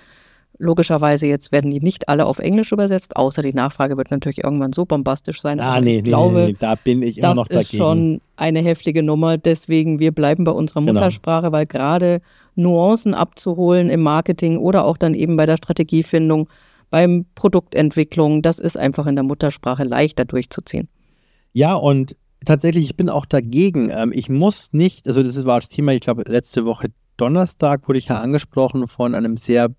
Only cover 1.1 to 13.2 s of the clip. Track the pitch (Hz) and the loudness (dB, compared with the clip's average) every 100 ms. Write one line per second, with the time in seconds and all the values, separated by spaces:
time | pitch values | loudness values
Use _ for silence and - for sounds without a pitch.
1.1 | 147 147 143 - 147 143 143 165 - - | 2 0 -2 0 -2 0 0 -2 -2 -2
2.1 | 151 - - - 208 220 208 202 190 - | 0 0 -2 0 0 0 0 0 -2 -4
3.1 | - 131 156 143 127 135 - 139 135 - | -2 -2 0 -4 -2 -2 -2 -4 -2 -4
4.1 | 139 143 - - 143 135 147 180 147 135 | -4 -4 -4 -4 -2 -2 -4 -2 -2 -2
5.1 | 139 - 156 147 147 127 127 120 113 113 | -4 -8 -8 -6 -4 0 2 2 2 2
6.1 | 117 180 - 107 101 113 113 127 123 120 | 4 4 4 0 0 -2 -2 0 0 0
7.1 | 110 135 120 113 117 104 107 156 165 160 | 0 0 2 0 -2 -2 0 0 2 0
8.1 | 156 _ - 160 160 170 165 170 160 151 | -2 _ -6 -2 0 0 0 -2 0 0
9.1 | 151 165 160 170 160 - 160 160 151 160 | 2 2 2 0 0 0 0 2 0 0
10.1 | 156 147 165 165 - 151 151 147 107 180 | 2 0 2 0 0 -2 0 2 2 0
11.1 | - - 165 170 151 151 127 139 175 180 | -2 -4 -2 0 -2 -2 -2 0 0 2
12.1 | 175 _ _ _ - 175 170 185 226 214 | -2 _ _ _ -2 2 4 4 2 0
13.1 | 190 | -2